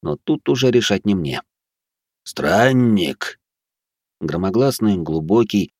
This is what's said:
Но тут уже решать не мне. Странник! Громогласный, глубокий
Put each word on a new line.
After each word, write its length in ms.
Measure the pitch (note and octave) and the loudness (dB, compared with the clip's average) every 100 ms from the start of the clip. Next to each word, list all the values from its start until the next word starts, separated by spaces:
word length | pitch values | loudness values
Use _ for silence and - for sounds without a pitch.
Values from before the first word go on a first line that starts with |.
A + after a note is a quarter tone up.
Но 140 | D3 D3+ | -6 -8
тут 320 | - D3+ - | -2 -4 -2
уже 220 | C#3 B2+ | 0 2
решать 360 | A#2+ A2 G2 G#2 | 2 2 -2 0
не 80 | |
мне. 280 | G2 D2+ C2 - _ _ _ _ _ _ _ | -2 -2 -8 -12 _ _ _ _ _ _ _
Странник! 1160 | - - D2 F#2 B2 B2+ B2 G#2 E2 C2+ - - _ _ _ _ _ _ _ _ | -18 -6 0 2 4 4 4 2 0 -4 -10 -12 _ _ _ _ _ _ _ _
Громогласный, 760 | D#2+ D#2 F#2+ G2 C3+ B2 A2 F#2+ | -6 -4 -2 0 0 0 0 0
глубокий 760 | D#2+ D#2+ D#2 G#2+ A2+ G2+ F2+ _ | -2 -4 0 2 2 0 -2 _